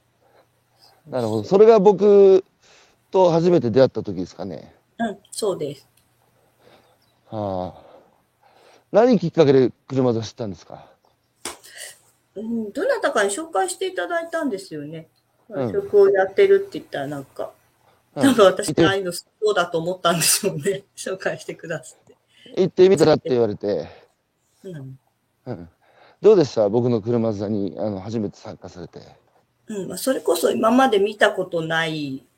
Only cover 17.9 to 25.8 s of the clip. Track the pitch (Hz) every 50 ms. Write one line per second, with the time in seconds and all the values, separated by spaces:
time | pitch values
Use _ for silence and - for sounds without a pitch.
17.9 | _ _ _ _ - - 262 277 233 226 196 185 185 - - - - 165 165 190
18.9 | 196 202 185 175 170 - - _ _ - 214 214 196 180 175 175 - 160 160 180
19.9 | 185 - - 170 175 165 147 - - - 208 190 160 151 139 202 143 135 - _
20.9 | _ - - 208 190 - - 185 - - - - 165 - - 165 160 - - -
21.9 | - _ _ _ _ _ _ _ _ _ - - - - 190 - - - 185 190
22.9 | 196 147 160 156 147 - - 160 127 120 117 104 101 - - 104 95 78 73 -
23.9 | - - _ _ _ _ _ _ _ _ _ _ _ _ - 190 165 143 131 131
24.9 | 131 131 _ _ _ _ _ _ _ _ - 127 110 85 85 85 _ _